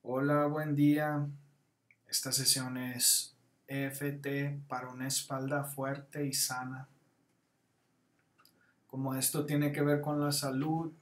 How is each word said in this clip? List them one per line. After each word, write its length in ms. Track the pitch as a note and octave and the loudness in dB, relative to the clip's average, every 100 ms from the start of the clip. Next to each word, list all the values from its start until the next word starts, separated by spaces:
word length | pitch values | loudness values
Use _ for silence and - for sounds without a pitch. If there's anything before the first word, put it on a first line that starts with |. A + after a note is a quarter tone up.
| A2+ | -2
Hola, 320 | C3 C#3+ D3 D3 | 0 4 4 4
buen 280 | D3+ D3+ | 0 0
día. 500 | C#3+ D3 D3 D3+ D3 C#3+ - _ _ _ _ _ _ | 4 6 6 2 0 -2 -8 _ _ _ _ _ _
Esta 280 | _ - C3 | _ -4 -2
sesión 420 | C3 C3 C3+ B2+ | 2 2 2 0
es 580 | B2+ B2+ B2 - - - _ _ _ | -4 -6 2 4 4 0 _ _ _
E 200 | - C#3 | -6 -2
F 260 | C#3 C3+ C#3+ | -2 -2 -4
T 500 | C#3+ C#3+ C#3 C#3+ C#3+ - | -4 -2 -2 -2 -4 -6
para 220 | B2+ B2+ | -8 -6
una 180 | B2+ C3+ | -6 -2
espalda 560 | - - C3+ C3+ D3 | -2 -4 -4 -2 -2
fuerte 640 | C#3 - C3+ C#3 - D3+ | -4 -4 -4 -4 -8 -4
y 80 | C#3+ | -2
sana. 560 | B2+ - B2+ B2+ C3 C3+ _ _ _ _ _ _ _ _ _ _ _ _ _ _ _ _ _ _ _ _ | 0 -2 -2 -6 -10 -12 _ _ _ _ _ _ _ _ _ _ _ _ _ _ _ _ _ _ _ _
Como 280 | C3 C3+ | -4 -4
esto 300 | C3 - D#3 | 0 0 0
tiene 260 | D3 D3 D3 | 0 2 2
que 100 | C#3+ | 2
ver 200 | D3 C#3+ | 4 4
con 180 | D3+ D3 | 2 0
la 140 | D3 | 0
salud 580 | C#3 C#3 C3 D#3 D#3+ E3 - | 0 -2 -2 0 0 -4 -10